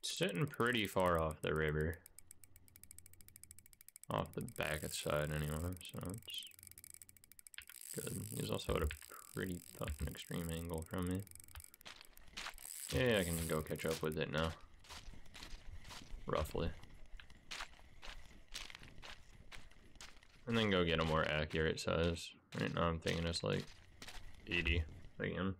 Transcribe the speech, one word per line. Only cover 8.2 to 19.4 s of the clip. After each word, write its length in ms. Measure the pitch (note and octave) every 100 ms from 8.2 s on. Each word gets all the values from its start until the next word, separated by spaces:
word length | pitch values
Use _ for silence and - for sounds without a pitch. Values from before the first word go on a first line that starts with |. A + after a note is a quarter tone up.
| G2+ -
He's 100 | G2+
also 280 | G#2+ - G2
at 60 |
a 40 | D#2+ - - - -
pretty 260 | - - F2+ - -
fucking 300 | - - E2
extreme 420 | - - - E2
angle 340 | E2 E2+ E2
from 260 | D#2+ F#2+ F#2
me. 140 | F#2+ G2+ - - - - - - - - - - - - - - - -
Yeah, 240 | C3 B2+ G#2+
I 40 | E2+
can 100 | E2+ E2
go 100 | D#2+
catch 260 | D#2 D#2 D#2+
up 160 | D#2+
with 160 | D#2 D#2
it 140 | D2
now. 220 | D2 E2 E2 - - - - - - - - - - - - - - - - -
Roughly. 440 | E2 E2 - E2+ - - - - - - - - - - - - - - - - - - - - - - - - - - -